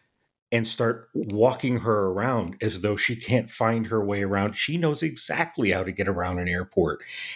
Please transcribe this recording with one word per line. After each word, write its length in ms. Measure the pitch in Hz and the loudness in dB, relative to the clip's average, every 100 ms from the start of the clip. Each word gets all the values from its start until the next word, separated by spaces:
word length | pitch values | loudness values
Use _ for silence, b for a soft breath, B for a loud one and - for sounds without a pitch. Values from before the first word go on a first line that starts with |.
| b b b _ - | b b b _ -2
and 160 | 117 110 | 0 0
start 420 | - 117 117 - | 0 0 0 -6
walking 640 | - 113 104 123 127 131 120 | -6 -2 4 4 4 0 0
her 300 | 113 107 95 | 2 2 2
around 480 | 95 123 117 87 - | 0 0 0 -2 -4
as 200 | 107 92 | -4 0
though 140 | 104 104 | -2 0
she 200 | - 120 | -2 -2
can't 340 | - 123 113 | 2 2 2
find 380 | - 113 117 110 | 0 2 2 0
her 160 | 113 | 0
way 200 | 101 101 | 0 0
around. 300 | 98 98 104 | 2 2 0
She 240 | - - 170 | 0 -2 0
knows 260 | 165 147 | 0 0
exactly 680 | 165 127 - 160 160 - 104 | -4 -4 -6 -4 -2 0 2
how 120 | 92 | 2
to 80 | 92 | -2
get 160 | 98 98 | -2 -2
around 320 | 87 90 90 | 0 -2 -2
an 80 | 90 | -2
airport. 560 | 87 92 95 78 73 B B B | -4 -2 0 0 -2 B B B